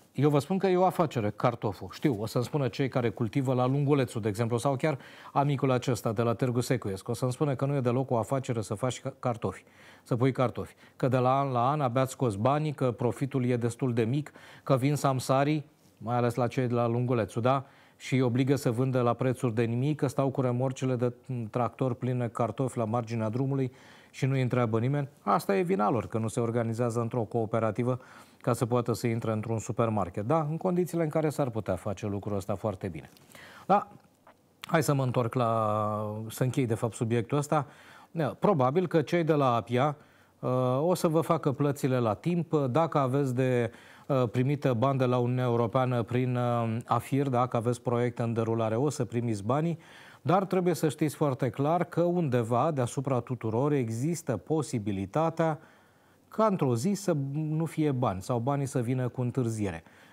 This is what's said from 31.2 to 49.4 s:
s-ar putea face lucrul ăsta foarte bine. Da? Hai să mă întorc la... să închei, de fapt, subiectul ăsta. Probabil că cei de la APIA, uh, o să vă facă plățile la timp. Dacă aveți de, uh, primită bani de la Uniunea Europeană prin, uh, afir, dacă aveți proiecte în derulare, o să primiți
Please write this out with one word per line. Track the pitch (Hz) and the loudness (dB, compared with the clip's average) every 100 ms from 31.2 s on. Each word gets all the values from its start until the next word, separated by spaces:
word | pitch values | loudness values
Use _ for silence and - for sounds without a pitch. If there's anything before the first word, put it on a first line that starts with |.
| 151 | 0
s-ar | 143 131 | 0 -2
putea | 107 98 90 | -2 -4 -4
face | 107 95 107 | -4 -6 -4
lucrul | 101 104 98 | -4 -4 -4
ăsta | 101 | -4
foarte | 98 110 92 98 | -4 -4 -4 -8
bine. | 78 - - - - - - - | -10 -14 -20 -20 -20 -20 -14 0
Da? | 202 - - _ _ - _ _ _ | 0 0 -18 _ _ -20 _ _ _
Hai | - 165 | -2 0
să | 151 | 2
mă | 139 | 2
întorc | 123 127 117 | 2 0 0
la... | 131 113 113 107 107 107 107 107 107 110 | 0 0 2 2 0 0 -2 -4 -6 -10
să | - | -2
închei, | 131 143 120 | -2 0 0
de | |
fapt, | 113 117 | 0 -2
subiectul | - 110 117 113 147 | -4 -2 0 0 -2
ăsta. | 143 156 127 - - - - 165 139 - | 0 -2 -2 -12 -20 -20 -10 -4 -4 2
Probabil | 202 156 127 170 175 | 2 4 4 2 2
că | 165 | 2
cei | 135 175 | 2 0
de | 160 | 2
la | 147 131 | 4 4
APIA, | 120 104 123 147 143 - - _ - | 2 0 2 2 -2 -14 -20 _ -8
uh, | 127 127 127 131 | -2 0 2 2
o | 170 | 0
să | 175 175 | 2 2
vă | 156 | 2
facă | 156 160 151 | 2 2 2
plățile | 123 143 135 135 127 | 0 0 0 0 2
la | 117 | 2
timp. | 101 165 175 - | 0 0 -2 0
Dacă | 151 131 143 160 151 | 0 2 2 2 2
aveți | 131 139 135 | 2 2 0
de, | 123 131 123 113 - - - - | 0 2 2 0 -6 -20 -20 -2
uh, | 131 123 | 0 2
primită | 127 127 147 139 | 2 0 0 0
bani | 113 135 135 | 2 2 2
de | |
la | 123 123 | 2 2
Uniunea | 120 127 | 2 0
Europeană | 123 117 117 131 127 123 | 0 2 2 2 2 0
prin, | 113 123 127 123 | 0 0 0 0
uh, | 120 120 113 113 | 0 0 0 -4
afir, | - 120 - 135 139 | 0 -2 0 -2 0
dacă | 120 127 120 | 0 0 0
aveți | 117 123 | 0 -2
proiecte | 123 120 120 120 | -2 0 0 -2
în | 117 | -2
derulare, | 113 113 113 110 113 | 0 0 0 0 0
o | 147 | -2
să | - | -2
primiți | 107 120 117 104 | -4 -2 -2 -4